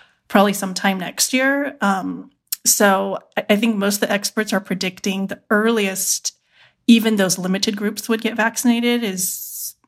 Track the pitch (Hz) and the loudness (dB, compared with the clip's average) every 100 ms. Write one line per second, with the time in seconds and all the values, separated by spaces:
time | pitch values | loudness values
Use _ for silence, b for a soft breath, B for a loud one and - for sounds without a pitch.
0 | b b - 202 202 196 190 180 196 185 | b b 0 4 4 2 -6 -2 -2 -2
1 | 175 - - 262 262 277 285 - 202 190 | -6 -4 -2 0 0 0 -4 -2 -2 0
2 | 185 175 - _ _ - - - 208 190 | -4 -8 -12 _ _ -4 0 4 4 4
3 | 196 185 - - - 208 233 208 202 202 | 0 -6 -8 -4 0 2 2 0 0 0
4 | 208 202 - - 208 190 - 185 185 185 | -2 -2 -2 -4 -2 -2 -2 -4 -4 -4
5 | 208 190 196 - - 208 220 226 202 190 | -4 -4 -4 -8 0 2 2 2 0 -2
6 | - - - - b b b b - 226 | -4 -4 -6 -12 b b b b 6 6
7 | 220 214 190 185 180 196 226 202 208 214 | 6 2 0 0 -2 -2 -2 -2 -4 -4
8 | - 220 220 226 226 226 247 233 240 240 | -4 -2 -2 -2 -2 0 2 2 2 0
9 | 220 185 - - - - - - | -2 -4 -6 -8 -12 -12 -14 -16